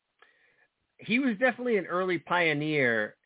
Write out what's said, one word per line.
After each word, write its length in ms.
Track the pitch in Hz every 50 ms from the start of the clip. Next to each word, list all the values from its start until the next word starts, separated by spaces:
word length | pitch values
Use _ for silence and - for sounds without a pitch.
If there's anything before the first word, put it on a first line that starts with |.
| _ _ _ _ - _ _ _ _ _ _ _ _ _ _ _ _ _ _ -
he 200 | - - 220 254
was 160 | 285 254 214 185
definitely 380 | 254 254 - 240 247 247 226
an 100 | 196 165
early 320 | - 170 180 190 185 175 160
pioneer, 960 | - - 170 175 170 160 151 147 151 156 151 147 131 120 113 110 107 107 - _ -